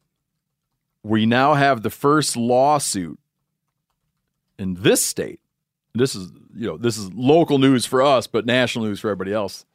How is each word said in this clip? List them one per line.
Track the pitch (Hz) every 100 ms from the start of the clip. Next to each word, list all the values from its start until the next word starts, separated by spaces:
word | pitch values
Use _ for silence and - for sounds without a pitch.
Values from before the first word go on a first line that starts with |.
| _ _ _ _ _ _ _ _ _ _
we | 104 110 110
now | 123 139 143
have | 139 120
the | 104
first | - 143 151 - 120
lawsuit | 117 123 139 147 - 98 80 - _ _ _ _ _ _ _ _ _ _ _ _ _ -
in | 92 87
this | 139 262
state. | - - - - _ _ _ _ _
This | 113 135 101
is, | 90 - _ -
you | 107
know, | 78
this | 117 110
is | 95
local | 95 127 165 151 139
news | 135 127 -
for | 127
us, | 143 127 -
but | 113 117
national | 127 120 117 110
news | 98
for | 110
everybody | 95 95
else, | 107 98 - -